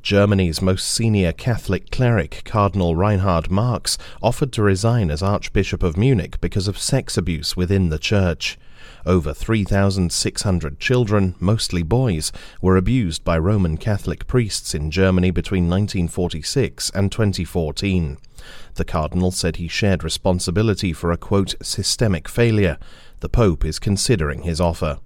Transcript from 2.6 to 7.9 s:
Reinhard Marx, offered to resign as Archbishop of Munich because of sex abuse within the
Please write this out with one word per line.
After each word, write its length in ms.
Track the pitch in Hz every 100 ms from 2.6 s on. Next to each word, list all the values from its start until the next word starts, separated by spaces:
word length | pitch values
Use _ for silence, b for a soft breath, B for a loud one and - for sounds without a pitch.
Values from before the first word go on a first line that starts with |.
| 101 95 87
Reinhard 560 | 82 101 101 98 85 80
Marx, 460 | 95 120 101 - - B B
offered 300 | 110 120 143
to 100 | -
resign 480 | 104 95 113 120 92
as 120 | 76
Archbishop 600 | 98 101 - 107 95 90
of 140 | 90 80
Munich 420 | 123 120 73 -
because 260 | 87 104 95
of 80 | 95
sex 400 | - 135 - -
abuse 400 | 90 78 73 -
within 320 | 90 98
the 100 | 90